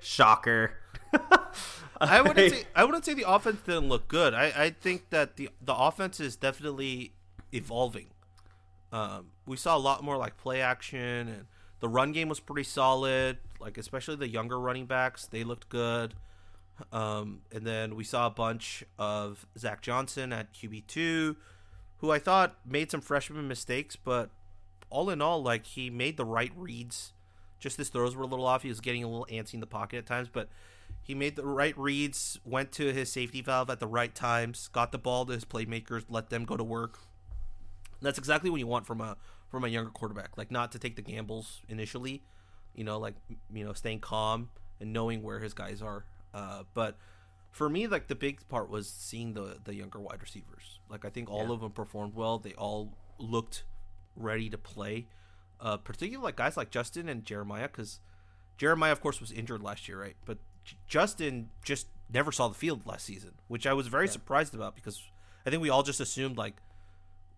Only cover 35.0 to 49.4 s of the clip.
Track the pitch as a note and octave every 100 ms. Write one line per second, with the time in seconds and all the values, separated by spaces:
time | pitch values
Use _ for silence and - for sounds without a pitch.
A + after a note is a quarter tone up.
35 | B2 B2 B2+ A#2 A2+ A2+ A2+ A#2 A2+ A#2
36 | A2 A2+ A2+ A#2 A#2+ B2 A2+ A2+ A#2 -
37 | - - - - - - - - - -
38 | C#3 C#3 C3 D3+ F3+ D#3 A#2 A#2+ G#2 A2+
39 | A2 G2+ - - - C3 B2 A2+ A2+ -
40 | A2 G2+ F#2+ - A2 B2 A#2+ A#2+ B2 A#2
41 | - A2 G#2+ A2 G#2+ - - A2 G#2+ B2
42 | C3 C#3 - - - - - - G#2+ G#2+
43 | G#2+ - - A2+ - G#2+ G#2 G#2 A2+ A2
44 | - A2 A2 A#2 A#2+ - - - G#2+ A2+
45 | A#2 A2+ G#2+ G#2+ G#2+ - G2+ G#2 G#2+ G2+
46 | - - - G2+ G2 G2+ G2 A#2 G#2+ -
47 | - - - - - - D3+ F3 A3+ F3
48 | - B2+ C#3+ C#3+ - F3 G2+ G#2+ G2+ -
49 | - A#2 A#2 G#2